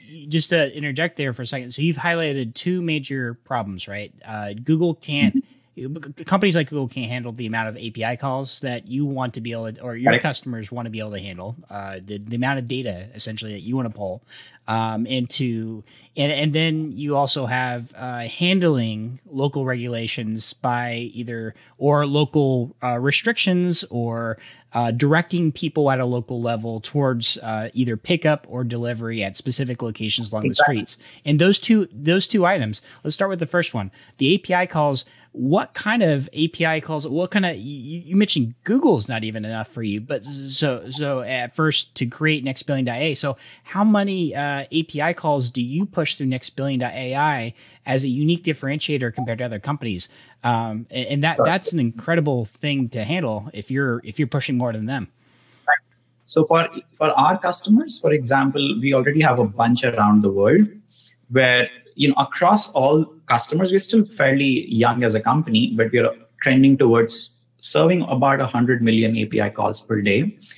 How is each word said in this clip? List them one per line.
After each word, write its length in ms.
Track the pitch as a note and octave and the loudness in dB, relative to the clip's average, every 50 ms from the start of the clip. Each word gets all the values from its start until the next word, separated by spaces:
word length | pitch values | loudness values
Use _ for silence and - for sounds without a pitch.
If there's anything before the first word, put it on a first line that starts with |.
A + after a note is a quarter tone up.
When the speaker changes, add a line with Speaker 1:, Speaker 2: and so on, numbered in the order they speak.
| - A2+ | -16 -20
Speaker 1:
you, 200 | D3 E3 D3 D3 | -20 -18 -10 -2
just 240 | D3+ E3 D#3 - | -2 -2 0 2
to 240 | F3 E3 D3+ C3+ - D3+ | 2 2 2 0 -2 -6
interject 400 | D3 D3 C3+ C3+ E3 F3 - - | -6 -6 -2 -2 -2 -2 -2 -4
there 160 | C#3+ C3+ A#2+ | -4 -4 -4
for 80 | A#2 | -6
a 60 | B2 A#2+ | -6 -8
second, 260 | - C3+ B2+ B2 B2 | -8 -8 -8 -10 -6
so 80 | - | -2
you've 160 | D3 E3 E3 D3+ | 0 0 0 0
highlighted 560 | - F3 E3+ E3+ E3 D3+ C#3 C#3 B2+ A2+ A2+ | -2 -2 0 0 0 -2 -2 -4 -4 -6 -8
two 300 | - - F3 F3+ F#3 F3 | -8 -4 -4 -2 -2 -2
major 500 | E3 D#3 D3+ C3 - C#3 C3+ B2+ A#2 A#2 | -2 -2 -4 -4 -6 -6 -6 -6 -6 -8
problems, 540 | - _ - C3+ A#2+ A2 G#2 F#2+ F2+ - - | -10 _ -6 -4 -4 -4 -4 -8 -10 -10 -12
right? 260 | G2 G#2 G#2 - _ _ - | -10 -12 -12 -12 _ _ -16
Uh, 300 | - A2 G#2+ G#2 G#2 G2+ | -12 -10 -10 -8 -8 -10
Google 400 | G#2+ B2 D3 D#3+ D#3+ F3 F3 D#3+ | -8 0 0 2 2 2 0 -2
can't, 500 | - - - D3 C#3+ C#3+ - - C4+ - _ _ _ _ _ _ - | -4 -6 -6 -2 2 2 2 2 0 -4 _ _ _ _ _ _ -14
Speaker 2:
Mm-hmm. 340 | B2+ C3+ D3+ E3 C#3+ C#3 C#3+ - | -12 -12 -12 -12 -12 -16 -16 -12
Speaker 1:
c-, 80 | D#3+ | -4
companies 280 | - F#3+ G3 F#3+ G3+ E3 | 0 0 2 4 4 2
like 160 | E3+ D3+ B2 | 2 0 0
Google 200 | D3 D3 C3+ A#2+ | -2 -4 -4 -4
can't 200 | - C3 B2 A2+ | -6 -8 -8 -6
handle 220 | B2 B2+ A#2+ A#2+ | -6 -8 -8 -8
the 160 | A2 B2 B2 A2 | -10 -8 -8 -4
amount 220 | A2 A2+ A2+ A2 | -2 -2 -2 -4
of 80 | G#2+ - | -6 -8
A 140 | A2+ A2+ | -10 -10
P 120 | G#2+ A#2 A2+ | -8 -6 -4
I 140 | A2+ B2 A#2+ | -4 -4 -4
calls 420 | - C#3 C3 C3+ C3+ C3 - - | -4 -4 -4 -4 -6 -8 -10 -10
that 300 | - C3 B2 A#2 - - | -8 -8 -8 -8 -8 -8
you 160 | B2 C#3 D3 | -4 -4 -4
want 280 | C#3 C#3 C3 C3 B2 A2+ | -2 -2 -4 -4 -6 -6
to 60 | C3 | -8
be 120 | A2 A#2+ A#2 | -8 -8 -8
able 180 | A#2 A2+ A2 | -8 -8 -8
to, 100 | A2 - | -10 -10
or 140 | - B2 A#2 | -10 -10 -8
your 160 | A2+ B2 A#2 | -2 2 2
Speaker 2:
Correct. 100 | A2+ A#2+ | 2 2
Speaker 1:
customers 480 | - D#3 C3+ - - C3 A#2+ A2+ A2 G#2 | 2 -2 -4 -4 -8 -8 -8 -8 -8 -10
want 160 | B2 A#2+ A#2 | -10 -10 -10
to 40 | A#2 | -8
be 100 | G#2+ A2 | -8 -8
able 120 | G#2+ G#2+ | -8 -8
to 80 | G#2 G2 | -8 -10
handle, 360 | F#2 G2 F#2 F2 F2+ G#2 A#2+ E3 E3 - | -10 -12 -12 -12 -12 -12 -12 -14 -16 -14
uh, 300 | G2 G2+ G2 G2 G2 F#2+ F#2 | -12 -12 -10 -10 -12 -14 -12
the, 120 | G2 G#2 G2+ | -10 -12 -10
the 180 | G#2 G#2+ A#2 | -8 -6 -4
amount 240 | A#2+ B2+ C3+ C#3 C3+ | -2 0 0 0 -2
of 80 | B2 A#2 | -4 -6
data 400 | C3 C3 C3 A#2 F#2+ F2 F#2 G#2+ - | -6 -6 -6 -6 -8 -10 -12 -16 -12
essentially 380 | G#2+ - A2 A2 G#2+ A2+ A2 G#2 | -12 -10 -10 -10 -10 -10 -10 -10
that 80 | G2+ | -10
you 160 | E2 G#2+ B2 C3 | -8 -4 -4 -4
want 100 | B2 A#2 | -4 -4
to 80 | G#2+ | -6
pull, 260 | - - F#2 F#2 A#2 _ _ - - - - - - - - | -8 -8 -8 -8 -10 _ _ -20 -20 -20 -20 -20 -18 -8 -4
um, 380 | A2 A2+ A2 A2+ A2 G#2+ A#2 | -2 -2 -2 -2 -2 -4 -4
into, 760 | A2 B2+ C3 B2 A#2+ - - C3+ B2 A#2 A2+ A2+ A2+ A2+ G#2+ - _ _ - _ _ - - | -2 -2 -4 -4 -4 -4 -4 -4 -2 -4 -4 -6 -8 -10 -14 -16 _ _ -20 _ _ -6 -2
and, 120 | C#3 C#3+ | -2 0
and 220 | D3+ C#3 D3+ D#3 | 0 0 0 0
then 400 | C#3+ D#3 D#3+ E3 D#3 D#3 D#3 D3+ | 0 2 0 0 0 -2 -4 -6
you 240 | B2+ - D3 D3 D3 | -8 -8 -4 -2 0
also 300 | C#3 C#3+ C#3 - D3 C3 | 0 2 0 0 -2 -2
have, 480 | A#2 B2 B2+ B2+ B2+ B2 A#2+ A#2+ B2 - | -2 -2 -2 -2 -2 -4 -8 -10 -12 -16
uh, 320 | - B2 B2+ B2 A#2+ A#2 A2+ | -14 -12 -10 -10 -8 -10 -10
handling 920 | - - F3 F3+ F#3+ F#3+ F3+ E3+ D3+ B2+ A#2 A2 A2 G#2+ A2 A#2+ B2+ C3 _ | -6 -2 0 2 2 4 4 4 4 2 0 -2 -2 -6 -8 -10 -10 -14 _
local 380 | - D3 C3+ C3+ C#3+ C3+ C#3+ C3+ | -10 -4 -2 -2 0 0 -2 -2
regulations 880 | C3 B2+ B2 A#2 B2 A#2+ A#2 A2+ A2 - - A#2 G#2+ A2 A2 G#2+ - | -2 -2 -2 -4 -4 -4 -4 -4 -6 -6 -6 -6 -6 -6 -6 -6 -8
by 580 | - _ - B2+ B2 A#2+ A#2+ A#2+ A#2+ A#2 A#2+ A#2 - | -10 _ -2 -2 -2 0 -2 -4 -6 -6 -8 -10 -10
either, 420 | A2+ A#2+ A#2 A#2+ A2+ A2+ A2 - _ _ _ _ - | -10 -10 -8 -8 -8 -8 -10 -12 _ _ _ _ -2
or 280 | C3+ D3 D3 D3 D3 | 2 4 4 4 4
local, 680 | C#3+ C#3 D3 D3+ C3+ - D#3 C#3+ C3+ C3 B2+ A#2+ C#3 - - - | 2 2 2 2 2 2 2 2 4 2 0 0 -2 -6 -8 -4
uh, 160 | B2 A#2+ A#2+ | -4 -2 0
restrictions 840 | B2+ C#3 D3 - - A3+ A#3 - - G3 F#3 F3+ F3+ F3+ E3+ E3 - - | 0 0 0 2 2 0 0 0 0 2 2 2 2 2 0 -2 -4 -6
or, 500 | - A#2+ A#2 A#2 A2+ A#2 A#2 A2+ A2 - - - - - _ _ - | -4 -4 -2 -2 -4 -4 -4 -4 -6 -8 -10 -20 -20 -20 _ _ -2
uh, 180 | A#2 A#2+ A#2 | 0 0 0
directing 600 | A#2 A#2+ D3 C#3+ D#3 E3 E3+ - - F3 F3 D#3 D3 | 0 2 4 4 4 4 2 0 0 0 0 0 0
people 360 | - - D#3 - D#3 D3 C#3 | -2 -6 -4 0 2 2 2
at 120 | C3+ B2+ | 2 2
a 40 | B2+ | 0
local 360 | B2 B2 B2 A2 - B2+ A#2+ | 0 0 -2 -2 -4 -6 -4
level 400 | A#2 A#2 A#2 A2+ A2+ A#2 A2+ A2 | -2 -2 -2 -2 -4 -6 -6 -8
towards, 560 | G#2+ - - D3 C#3 C3 B2+ A#2+ A2+ - - - | -8 -4 -2 0 2 2 2 0 0 -2 -4 -4
uh, 320 | - A2+ A2 A2 A2 A#2 - | -4 -6 -6 -4 -6 -6 -2
either 220 | A#2+ B2+ A#2+ A2+ | 0 0 0 0
pickup 500 | G#2+ - - F3+ E3+ - D#3 D3+ C#3+ - - | -4 -2 0 0 2 4 2 2 2 -2 -8
or 160 | - B2 B2+ | -6 -4 -4
delivery 580 | A#2 A#2+ A#2 A#2+ A#2+ A#2+ A2 A#2 A2+ A2+ A2+ G2+ | -4 -4 -4 -4 -4 -4 -4 -6 -6 -4 -4 -4
at 140 | G2 G2+ - | -4 -6 -6
specific 440 | - C#3 A#2+ - C#3 B2 B2 A#2 | -6 -4 -4 -2 -2 -4 -4 -6
locations 520 | B2 A#2 G#2+ - A2 G#2+ - - A#2 G#2 A2 | -6 -6 -6 -4 -4 -4 -4 -4 -4 -4 -6
along 140 | G#2+ G#2+ - | -4 -2 -2
Speaker 2:
Exactly. 280 | B2+ - - - C#3 | 0 2 2 2 2
Speaker 1:
the 100 | G#2+ G2+ | 0 -4
streets. 120 | - - - _ - - - - | -6 -10 -16 _ -20 -20 -10 -2
And 160 | D3 D3 D3 | 2 4 6
those 200 | E3+ F#3+ G3+ - | 6 6 4 4
two, 280 | - - A#3 A3 F#3+ - - | 4 4 4 4 4 0 -4
those 340 | A2+ C#3+ D3+ F3 G3 - - | -6 0 2 2 2 2 0
two 180 | - G#3+ F3 | 0 2 2
items, 360 | F3 G3 F3+ A#2+ G#2+ G#2 - - - - - - | 4 2 2 0 -2 -4 -6 -10 -14 -20 -10 -8
let's 80 | D3+ D3+ | -6 -2
start 160 | - G3 G3 | -2 -2 -2
with 100 | F#3+ E3+ | -2 -2
the 80 | E3 D3+ | -4 -2
first 260 | - F3 E3 - - | 0 0 0 0 -2
one, 160 | A#2 G2 G2 - - - _ _ - | -6 -6 -6 -10 -16 -20 _ _ 0
the 160 | C3+ C3+ F3+ | 2 2 2
A 40 | G3 | 2
P 160 | - - F3+ | 2 0 0
I 120 | F3+ F#3 | 0 0
calls. 400 | F3+ - D#3+ D3+ D3 C#3 C3 - - _ _ _ _ - | 0 0 0 2 2 2 -2 -4 -8 _ _ _ _ -8
What 400 | - B2 C3+ D3+ G3 - - - | -4 0 2 2 2 2 0 -8
kind 300 | - - G#3 A3 A#3+ G#3 | -6 -2 0 2 4 4
of 240 | D#3+ D3+ C#3 C3 - - | 4 4 2 0 -4 -2
A 160 | D3+ D#3 E3 | -2 -2 0
P 160 | - - E3 | 0 0 0
I 160 | D#3+ D#3+ D#3 | 0 0 -2
calls, 260 | - - D#3+ D3+ C#3+ D3+ | -4 -4 -6 -6 -4 -4
what 240 | C3 D#3+ F3+ F3+ | -2 -2 -2 0
kind 140 | - G#3 F#3+ | 0 0 0
of, 100 | F3 D#3+ | 0 -2
you, 440 | F#2+ G#2 C3+ D3 C#3 A#2 C#3+ D#3 E3+ | -4 -8 -12 -12 -12 -12 -12 -12 -12
you 180 | E3+ C#3+ F3+ G3 | -8 0 2 2
mentioned 360 | G#3+ F#3+ - D3+ A#2+ A2+ A#2+ _ - | 4 4 2 0 0 -2 -4 _ -4
Google's 420 | - G#3+ C4+ E4+ D4 F#3 A#2+ G#2 - | 0 0 4 4 4 4 4 0 -2
not 160 | B2 A2+ A2 | -4 -4 -4
even 220 | A2 G#2+ A2 G#2 | -4 -6 -6 -6
enough 240 | A2 A2+ A2+ G#2+ - | -6 -6 -6 -8 -8
for 120 | - A#2+ | -8 -6
you, 200 | A2+ G#2+ G2+ G#2+ | -4 -4 -4 -4
but 220 | A2 B2+ D3+ B2 G2+ C3+ | -4 -6 -6 -6 -6 -8
s-, 300 | C#3+ C#3 C#3 C3+ C3 - | -12 -12 -10 -8 -4 -2
so, 340 | D3+ D3 B2+ A#2 E2 A#2 | 0 0 0 -2 -6 -10
so 300 | C3 C#3 D3+ C#3+ C#3 C3 | -8 -6 -4 -4 -2 -4
at 340 | A#2+ G#2 C3 B2+ A#2+ A#2+ - | -4 -4 -4 -4 -4 -6 -2
first 400 | - D#3 D#3 D3 - - - - | 0 2 2 2 2 -2 -2 -6
to 100 | - C3 | -6 -4
create 380 | A#2+ - - D3+ D#3 D#3 D3 B2 | -4 -4 -2 0 0 0 0 -2
Next 200 | C#3 C3 - - | -4 -6 -6 -4
billion 200 | - C#3+ C3+ C3 | -2 -2 0 0
dot 140 | B2 A#2 A#2+ | -2 -2 -2
A 140 | D3 D#3+ | -2 -2
I, 20 | D3 | -2
so 240 | - - C#3+ B2+ - - - - - _ | -2 -4 -4 -4 -6 -10 -20 -20 -20 _
how 220 | - - F#3 G#3 | -8 -2 0 2
many, 500 | A3 G#3 G#3 G3+ G3+ F#3+ F#3 F3 D3 - | 4 4 4 2 0 0 -2 -2 -2 -2
uh, 300 | C3+ C#3+ C#3+ C#3+ C#3 C#3 - | -2 -4 -2 -2 -4 -6 -4
A 140 | - D#3+ D#3+ | -2 -2 -2
P 180 | - - D3 | -2 -2 -2
I 120 | D3 E3 F3 | 0 0 0
calls 360 | - - D#3 D3 C#3 B2+ A#2+ | 0 0 0 2 2 0 -2
do 120 | - C3 | -2 -4
you 240 | A#2+ B2 C#3 E3 G3+ | -4 -2 -2 -2 -2
push 320 | G3 - - D#3 C#3+ - - | -2 -2 -2 -2 -2 -2 -4
through 80 | C#3+ | -2
Next 240 | C3 C3 B2+ - - | -2 -2 -4 -6 -10
billion 320 | - - C3+ C#3 C3+ B2+ | -8 -6 -4 -2 -2 -2
dot 100 | B2+ A#2+ | -2 -4
A 240 | - B2+ C3 B2+ C3 | -6 -6 -6 -6 -2
I 380 | C#3 D3 D3+ D3 B2+ A2+ A#2 A2+ _ - - - _ - | 0 0 0 0 -2 -4 -8 -10 _ -20 -20 -20 _ -6
as 180 | - B2+ C3+ C3+ | -2 0 0 0
a 60 | C3+ | 0
unique 340 | B2 C3+ D3+ D#3 E3+ E3+ E3+ | -2 0 2 2 2 0 0
differentiator 720 | E3 D3+ - - C3+ C#3+ D3+ - - D3+ C#3 B2+ A#2 A2 | -2 -4 -2 -2 -6 -4 -4 -4 -2 -2 -2 -2 -2 -4
compared 220 | - B2+ A2+ A2+ A2+ | -4 -4 -4 -4 -4
to 80 | B2+ | -4
other 140 | A#2+ A2+ G#2 | -6 -6 -6
companies? 500 | - C3+ D3 C#3+ - A#2 G2 F2 - - - - - - - _ - | -4 -4 -6 -4 -4 -4 -4 -4 -6 -8 -12 -18 -20 -20 -16 _ -2
Um, 420 | A#2+ A#2+ A2+ A#2 A2+ A2 A2 A#2 - | 0 0 0 0 -4 -6 -8 -10 -8
a-, 180 | - B2+ B2+ - | -8 -8 -6 -2
and 140 | C#3 C#3+ C#3+ | -2 0 0
that, 160 | D#3+ D#3+ - | 0 2 2
Speaker 2:
Right. 60 | A#2+ | 2
Speaker 1:
that's 260 | D#3 E3+ F#3+ F#3+ - | 2 2 0 -2 -2
an 80 | F3+ E3 | -2 0
incredible 640 | B2+ A#2 A2+ - - - E3+ E3+ D3+ D3 C3+ B2 A2+ | 0 0 -2 -4 -4 0 0 2 2 2 0 0 -2
thing 460 | - - - - D3 C#3+ C#3 C3 A#2 | -4 -8 -8 -4 -2 -2 0 -2 -2
to 160 | - A#2 G#2+ | -4 -6 -4
handle 440 | G#2 D#3+ F#3 D#3+ A#2+ G#2+ G#2 G#2+ G#2+ - | -4 -2 -2 -2 -2 -4 -4 -8 -10 -12
if 180 | G#2 G2+ - | -12 -8 -4
you're, 300 | C3 C3+ C#3 C3 A#2 A#2+ - | -2 0 0 0 0 -2 -4
if 160 | - A2 - | -8 -4 -4
you're 80 | D3+ A#2 | -2 -2
pushing 300 | - C#3+ - - C3+ B2 | -2 -4 -2 -2 -2 0
more 160 | B2 A#2+ A2+ | 0 -2 -2
than 120 | A2 G#2+ | -4 -4
them. 220 | A2+ C3+ C3+ G2 - _ _ _ _ _ _ _ _ _ _ - | -4 -4 -6 -6 -8 _ _ _ _ _ _ _ _ _ _ 0
Speaker 2:
Right. 120 | - F#5 - _ _ _ _ _ _ _ _ _ | 0 0 0 _ _ _ _ _ _ _ _ _
So 180 | - - D#3+ D#3 | -2 2 2 4
for, 240 | - E3 E3 E3+ E3 - - - _ _ | 6 6 4 4 2 -2 -10 -14 _ _
for 160 | - D#3 D3+ | 0 0 2
our 280 | - C3+ C#3 D#3+ G3 F#3+ | 4 4 4 4 4 2
customers, 640 | - F3+ F3 - - G3+ G#3+ A#3+ D#4+ D#4 - - | 0 -2 -2 -2 2 4 4 4 4 2 -4 -2
for 100 | - - | 0 2
example, 640 | D3 D3 C3 A#2 C3+ C#3 C#3 C#3 C3+ C#3+ C#3 C#3 - A2 | 2 2 2 2 2 2 2 2 0 0 0 0 0 0
we 120 | B2+ C#3+ C#3 | 0 2 2
already 280 | C3 B2+ C#3+ C#3+ D#3 | 2 2 4 2 4
have 180 | D#3 C#3+ B2+ B2 | 4 4 4 4
a 60 | A#2 | 2
bunch 400 | G#2 G2+ A2+ A#2 A#2 B2 A#2+ - | 0 2 2 2 4 4 4 2
around 380 | B2 A#2 A2 G#2 G#2 G#2+ G#2 G#2 | 0 2 4 4 6 6 6 6
the 60 | G2 | 4
world 380 | G2 G2 G2+ A2+ D3 G3 G#3+ G#3 - - - _ - - - - _ _ _ - | 4 4 4 6 8 6 6 4 2 -8 -20 _ -20 -20 -20 -20 _ _ _ 0
where, 400 | B2 C3 C3 B2+ B2 A#2+ B2 - - - - - - | 2 4 6 6 6 4 2 2 -2 -14 -20 -14 -4
you 140 | - C#3 C#3+ | 0 2 2
know, 60 | C#3 - | 4 4
across 520 | - - - - C4+ - G#3 G#3 - - | 2 0 0 2 4 6 6 4 2 0
all 340 | - D3 B2+ C#3 D3+ D#3 D#3+ - - - _ - | 0 2 4 4 4 4 2 2 -4 -14 _ 0
customers, 440 | B2 A#2+ - - D3+ E3 F#3+ F#3 | 0 0 0 0 0 0 2 4
we're 80 | F#3 G3 | 2 2
still 260 | - - - A3+ G#3 | 2 4 4 4 4
fairly 600 | G#3+ - - C#3+ C3+ C3+ C#3 C#3+ C#3 B2+ A#2 - - | 4 2 0 2 4 4 4 4 2 2 0 0 0
young 340 | A#2 A2 A#2 A#2+ A#2+ A#2+ B2 | 2 4 4 4 4 4 2
as 100 | A2+ G#2+ | 2 2
a 60 | A2 | 2
company, 520 | G#2 - B2+ D3+ D#3 - A2 A2 B2 - - | 2 2 2 2 2 2 4 4 4 4 2
but 160 | A3 A2+ - | 2 2 4
we're 180 | - E3+ - A#2 - - - _ _ - | 4 2 2 2 0 -2 -12 _ _ -2
trending 360 | - C#3 C3 C3 C3+ C#3 C#3 C3+ | 2 4 6 8 8 8 8 8
towards 680 | C#3 A#2 A2+ A#2 A2+ A2+ - - - - - _ _ _ _ - | 6 6 6 6 6 4 2 -2 -2 -4 -8 _ _ _ _ -6
serving 420 | - - - D3+ D#3 E3 F#3 F3+ - | -4 0 2 4 6 6 4 4 2
about 380 | - C#3+ B2 C3+ C3+ C#3 C3+ | 0 0 2 4 4 4 2
a 60 | C3+ A#2+ | 0 0
hundred 340 | - B2 A#2+ B2 B2+ A#2+ | 0 2 2 2 2 2
million 340 | A#2 A2+ A2+ A2+ A2+ A2 A2+ | 4 4 4 4 4 4 2
A 100 | A2+ G#2+ | 0 -2
P 160 | G#2+ - G#2+ | 0 0 0
I 80 | G#2 G2+ | 0 0
calls 320 | - - G#2 G#2 G#2+ - | -2 -2 -2 -2 -2 -4
per 200 | - - A2+ G#2 | -6 -4 -2 0
day. 360 | G2+ G#2 G2 A2+ D#3 G#3 - - - - - | 2 2 2 2 2 0 -4 -8 -16 -20 -20